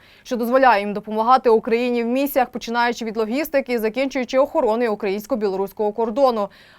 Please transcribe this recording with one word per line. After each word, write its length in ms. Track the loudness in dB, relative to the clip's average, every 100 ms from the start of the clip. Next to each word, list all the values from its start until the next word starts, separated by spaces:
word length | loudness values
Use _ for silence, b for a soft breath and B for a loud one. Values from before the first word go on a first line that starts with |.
| b b
що 140 | -8 -4
дозволяє 440 | 0 4 6 4
їм 120 | 0
допомагати 580 | -6 -6 -2 2 4 4
Україні 540 | 2 2 -2 0 -2
в 20 | -2
місіях, 440 | -2 0 0 -2
починаючи 540 | -4 -6 -2 -2 -2
від 120 | -6 -4
логістики 560 | -4 -2 -2 -2 0
і 60 | -2
закінчуючи 600 | -2 -2 -2 -2 -2 0
охороною 540 | 0 0 0 0 -2
українсько-білоруського 1000 | -2 -4 -4 -4 -4 -2 -2 -4 -4 -4
кордону 560 | -2 -4 2 2 2 -4 B B